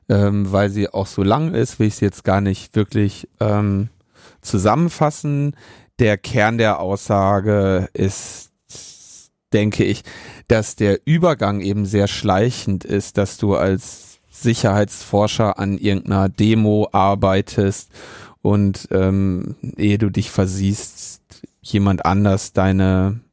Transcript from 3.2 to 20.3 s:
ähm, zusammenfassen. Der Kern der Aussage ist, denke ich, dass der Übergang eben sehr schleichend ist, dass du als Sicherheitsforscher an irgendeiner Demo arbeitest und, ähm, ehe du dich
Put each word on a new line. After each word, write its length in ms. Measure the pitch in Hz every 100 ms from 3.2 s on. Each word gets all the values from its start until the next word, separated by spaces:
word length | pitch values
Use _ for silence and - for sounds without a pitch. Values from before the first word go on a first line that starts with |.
| - -
ähm, 500 | 110 104 104 98 110 - _ _ - _
zusammenfassen. 1120 | - 104 101 123 170 - 151 - 147 143 143 - - - _ -
Der 180 | 113 101
Kern 400 | - 120 104 113
der 240 | 110 78
Aussage 1120 | 92 98 - 101 95 101 104 104 98 95 95
ist, 600 | - 98 - - - - _ - - - - - - - _ _
denke 320 | 104 107 -
ich, 180 | 98 101 - - - - -
dass 280 | 113 107 -
der 300 | 104 98 -
Übergang 540 | 165 175 131 101 101
eben 240 | 95 101
sehr 240 | 98 101 101
schleichend 760 | - 107 95 120 123 - 95
ist, 340 | - 101 - -
dass 180 | 98 -
du 180 | 104
als 640 | 95 90 95 - - - - _
Sicherheitsforscher 1300 | - 120 113 113 98 104 - - 101 104 - 107 -
an 180 | 98 101
irgendeiner 540 | 101 98 - 98 95
Demo 580 | - 107 110 107 104 104
arbeitest 1000 | 101 98 101 98 95 - - 98 - - - - - - -
und, 480 | - 104 98 95 -
ähm, 640 | 95 95 98 98 90 - - 127 -
ehe 220 | 104 104
du 100 | 107
dich 220 | 98 95